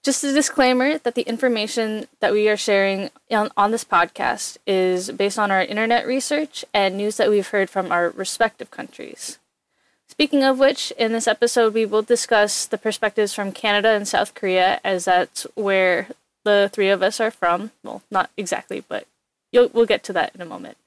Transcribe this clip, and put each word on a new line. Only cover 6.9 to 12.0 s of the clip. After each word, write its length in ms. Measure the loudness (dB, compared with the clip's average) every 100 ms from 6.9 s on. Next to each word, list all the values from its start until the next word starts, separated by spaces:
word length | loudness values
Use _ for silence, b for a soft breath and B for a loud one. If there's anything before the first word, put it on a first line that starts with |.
| 0
news 220 | -4 0
that 100 | 2
we've 200 | 2 0
heard 240 | -2 -2
from 200 | -2 -2
our 200 | -2 -2
respective 580 | -4 -8 -2 -2 _ -16
countries. 680 | -14 -16 -16 -18 -14 -14 -14 _ _ _ _ _ _ _
Speaking 360 | -2 0 4
of 160 | 2 4
which, 320 | 4 2 -8
in 200 | -2 -2
this 160 | 0 0
episode, 460 | 2 2 4 2
we 140 | 2 0
will 160 | 0